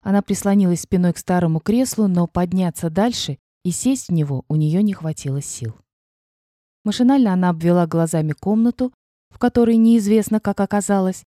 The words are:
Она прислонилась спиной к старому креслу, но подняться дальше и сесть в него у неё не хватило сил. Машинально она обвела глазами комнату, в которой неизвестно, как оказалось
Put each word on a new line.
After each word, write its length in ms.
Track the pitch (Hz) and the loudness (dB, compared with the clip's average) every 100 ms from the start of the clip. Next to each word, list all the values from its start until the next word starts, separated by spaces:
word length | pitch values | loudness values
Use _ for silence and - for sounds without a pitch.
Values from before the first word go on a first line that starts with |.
Она 220 | - 202 | 2 0
прислонилась 580 | - 190 202 202 190 175 | 0 -4 2 2 2 0
спиной 320 | - 185 175 | -2 0 0
к 60 | 165 | -2
старому 420 | - 180 170 160 | -2 0 0 -2
креслу, 480 | - 233 254 - 208 | 0 0 0 0 0
но 180 | 175 170 | 0 -2
подняться 640 | - 180 185 185 - 170 | -2 -2 -2 -2 -4 -4
дальше 480 | 160 226 233 - 139 _ _ | -2 -2 -2 -8 -10 _ _
и 80 | 180 | -8
сесть 380 | 165 247 262 - | -4 -2 -2 -2
в 40 | |
него 320 | 170 147 135 - | -2 -2 -4 -4
у 80 | 156 | -2
неё 240 | 151 170 | 0 0
не 120 | 208 | 0
хватило 480 | 190 160 156 143 139 | -2 -8 -8 -6 -8
сил. 360 | 139 - 117 110 _ _ _ _ _ _ _ _ _ _ | -8 -10 -12 -12 _ _ _ _ _ _ _ _ _ _
Машинально 480 | 214 202 247 277 233 | -6 0 2 4 2
она 160 | 185 180 | 2 0
обвела 380 | 165 165 175 170 | 0 2 2 2
глазами 460 | 165 165 165 156 | 0 0 0 -2
комнату, 600 | 147 - 214 233 - 254 _ _ _ _ | -4 -2 0 0 0 -6 _ _ _ _
в 80 | - | -4
которой 380 | 247 247 233 226 | 0 2 4 4
неизвестно, 600 | 226 233 202 220 202 214 | 6 4 4 2 2 -2
как 220 | - 202 | -2 -2
оказалось 640 | 196 208 196 202 185 180 _ | -2 -2 0 0 0 -4 _